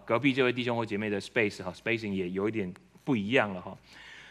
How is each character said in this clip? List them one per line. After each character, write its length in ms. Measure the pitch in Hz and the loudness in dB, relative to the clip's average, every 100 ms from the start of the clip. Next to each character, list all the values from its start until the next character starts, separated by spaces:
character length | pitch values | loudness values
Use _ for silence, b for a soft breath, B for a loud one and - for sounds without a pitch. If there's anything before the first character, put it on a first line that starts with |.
| - | 0
隔 120 | 117 | 2
壁 140 | 139 | 4
这 100 | 131 | 4
位 80 | 123 | 4
弟 140 | 123 | 2
兄 100 | 120 | 0
或 120 | 117 113 | -2 -2
姐 100 | 101 | -2
妹 140 | 107 | -2
的 100 | 101 | -2
space 420 | - 123 104 - | -2 0 0 0
哈， 80 | 92 | -8
spacing 440 | - 113 113 107 | -6 -4 -2 -2
也 160 | 95 90 | -2 -2
有 180 | 95 107 | -2 0
一 20 | |
点 220 | 110 90 - - - | -2 -4 -8 -18 -8
不 100 | - | 0
一 180 | 117 101 | 0 2
样 200 | 131 107 | 2 2
了 80 | 92 | -4
哈。 160 | 95 - B B B B B | -10 -16 B B B B B